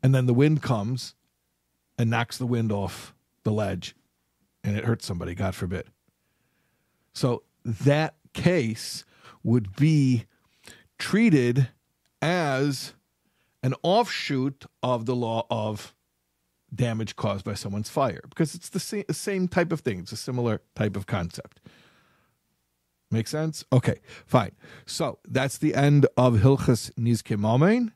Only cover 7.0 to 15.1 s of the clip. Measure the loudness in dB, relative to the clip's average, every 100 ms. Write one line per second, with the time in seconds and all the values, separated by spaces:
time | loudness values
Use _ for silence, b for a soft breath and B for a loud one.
7 | _ -4 -2 -2 _ _ -8 0 2 2
8 | 0 _ _ -2 2 2 0 -6 -10 -14
9 | -16 B B B 0 0 0 0 4 4
10 | 4 2 -2 b b b b b b _
11 | -2 2 6 6 4 2 0 _ _ _
12 | _ _ -2 0 0 0 0 -2 -10 -18
13 | _ _ _ _ _ _ -4 -2 2 2
14 | 2 -4 -4 -2 -2 -6 -20 _ -2 -2
15 | -2